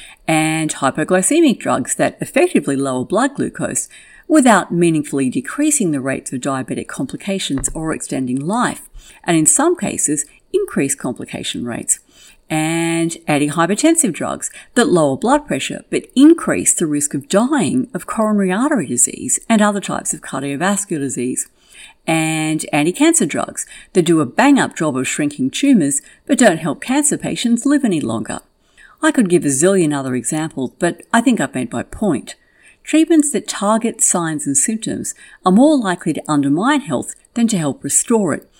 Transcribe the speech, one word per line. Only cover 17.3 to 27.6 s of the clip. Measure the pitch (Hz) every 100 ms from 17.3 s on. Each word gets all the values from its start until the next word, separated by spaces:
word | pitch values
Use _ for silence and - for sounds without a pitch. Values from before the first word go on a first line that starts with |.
| 190 254 302 139 123 -
of | 180 -
coronary | - 214 208 196
artery | 185 277 185 -
disease | 120 - - - - -
and | 220
other | 208 202
types | - - -
of | 156
cardiovascular | - 139 139 139 185 202 - 160
disease, | 139 131 123 - - _ _ - - _ -
and | 160 160 160 156 156 -
anti-cancer | 151 156 185 311 320 170
drugs | - - - - - -
that | - 165
do | 160
a | 139
bang-up | - 262 269 131 -
job | 156 131
of | 127
shrinking | - 147 147 131
tumours | - 277 240 143 - - - -
but | 262
don't | 233 165
help | 170 -
cancer | - 277 294 165
patients | - 165 233 233